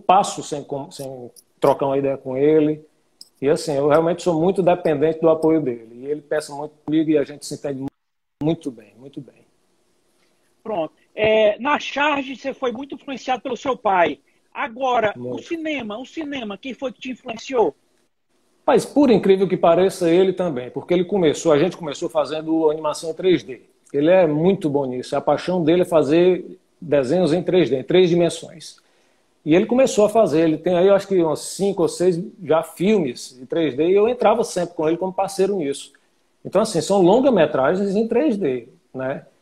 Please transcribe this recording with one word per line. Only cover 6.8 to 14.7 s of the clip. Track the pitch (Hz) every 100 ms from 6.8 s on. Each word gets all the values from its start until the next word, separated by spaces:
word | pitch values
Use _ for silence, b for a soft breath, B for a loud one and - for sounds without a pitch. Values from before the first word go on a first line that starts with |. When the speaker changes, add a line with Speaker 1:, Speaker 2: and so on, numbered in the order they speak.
Speaker 1:
comigo | - 156 160
e | 151
a |
gente | 135 147 -
se |
entende | 139 147 131 135 - _ _ _ _
muito | 151 165 143
bem, | 113 104 113
muito | 135 156
bem. | 120 _ _ _ _ _ _ _ _ _ _ _ _ _
Speaker 2:
Pronto. | 220 196 156 _ _
É, | - 214 220 208 208
na | 262 285
charge, | - 269 302 285 262 247
você | 269
foi | - 254
muito | 226 277
influenciado | 294 - 254 - 254
pelo | 269 233
seu | 285 247
pai. | 208 185 160 139 _ _ _
Agora, | - 269